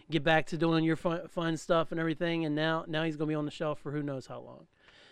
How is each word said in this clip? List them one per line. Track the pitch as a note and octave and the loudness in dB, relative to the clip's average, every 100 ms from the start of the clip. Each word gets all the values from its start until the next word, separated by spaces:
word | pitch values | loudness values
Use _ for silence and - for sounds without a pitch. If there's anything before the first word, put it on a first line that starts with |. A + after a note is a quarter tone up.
| - | -2
get | D#3 | 0
back | D3 D#3+ - | 4 4 4
to | D#3+ | 0
doing | E3 E3 D#3+ | 4 4 4
your | D#3+ | 2
fun, | F3+ E3+ - | 0 -4 -4
fun | - E3 D#3+ | -4 -2 -2
stuff | - E3+ D#3+ | 2 2 2
and | E3 | 0
everything." | E3 D#3+ E3+ E3 D#3+ | -2 0 0 0 0
And | D3 | 0
now, | D#3+ E3 E3 | 0 0 -2
now | D#3 | -2
he's | E3 D3+ | -2 -2
gonna | D3+ | -2
be | D#3 | 0
on | D3 | -2
the | |
shelf | - D#3 D3 | -4 -4 -4
for | D3+ | -4
who | D3 | -4
knows | D3 C3+ - | -4 -6 -8
how | B2 | -12
long. | B2 C3 D#3+ _ - - - | -14 -18 -20 _ -20 -20 -20